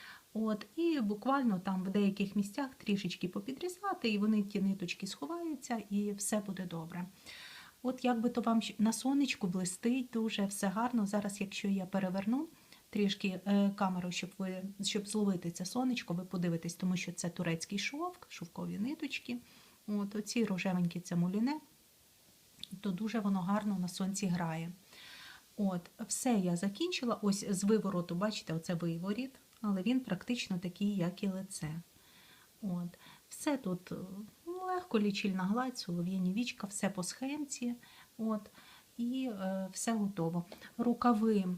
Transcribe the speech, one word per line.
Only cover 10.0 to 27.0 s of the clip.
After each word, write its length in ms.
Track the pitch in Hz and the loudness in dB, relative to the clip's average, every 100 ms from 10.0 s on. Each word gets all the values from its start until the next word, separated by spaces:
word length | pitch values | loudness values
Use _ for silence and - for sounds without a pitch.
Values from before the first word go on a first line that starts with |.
| 254 | 0
дуже, 340 | 226 220 214 196 | 0 0 0 -2
все 200 | - 196 | 0 0
гарно. 400 | 185 247 233 202 | 2 2 2 2
Зараз, 340 | 208 202 196 | 2 -2 -4
якщо 280 | 196 - 202 | -6 -2 0
я 180 | 196 185 | 0 0
переверну 600 | 190 185 190 196 254 330 - - - - | 0 0 0 2 0 0 -10 -20 -20 -6
трішки, 500 | 208 196 196 202 180 196 | 2 2 2 -2 -2 4
е, 240 | 202 202 | 4 4
камеру, 420 | 202 196 180 180 | 4 0 2 -2
щоб 180 | 175 180 - | -4 -6 -6
ви, 240 | 185 185 190 - | -6 -4 -8 -4
щоб 260 | - 214 202 | -2 -2 0
зловити 420 | 220 202 180 170 | 2 2 2 -2
це 140 | 170 | -4
сонечко, 500 | 180 247 254 247 - | -4 0 0 0 -2
ви 100 | 175 | -4
подивитесь, 500 | 185 185 175 165 175 | -2 0 0 0 -2
тому 220 | - 185 180 | -2 0 0
що 160 | - | -2
це 160 | 175 175 | -4 -4
турецький 500 | - 170 165 - 202 | -2 -2 -2 -2 -4
шовк, 480 | - 285 359 359 - | -4 -4 -6 -6 -16
шовкові 500 | - 175 - 175 180 | -12 -10 -8 -6 -2
ниточки. 600 | 233 311 277 - - 240 - - - - - | -4 -4 -6 -6 -6 -8 -10 -20 -20 -14 -4
От, 280 | 208 202 | -2 -2
оці 300 | 208 208 240 | -4 -2 2
рожевенькі, 560 | 208 185 196 180 175 170 | 2 2 2 2 2 0
це 160 | - 175 | 0 2
муліне, 440 | 175 196 247 302 - - _ _ _ _ _ _ _ - - 185 | 2 4 2 0 -6 -20 _ _ _ _ _ _ _ -16 -12 -6
то 100 | 208 | -4
дуже 300 | 175 220 226 | -2 -2 0
воно 200 | 202 190 | 2 2
гарно 380 | 175 208 208 190 | 2 2 2 0
на 100 | 180 | -2
сонці 380 | - 190 196 190 | -2 -2 0 0
грає. 460 | 175 165 160 165 175 - - - - - - - - | 2 0 -2 -6 -10 -18 -20 -18 -18 -18 -20 -12 -2
От, 340 | 196 180 - - 226 | 0 0 -4 -10 -6
все 280 | - 262 | -2 2
я 220 | 220 180 175 | 4 4 2
закінчила. 640 | 196 196 339 359 | 0 0 -2 0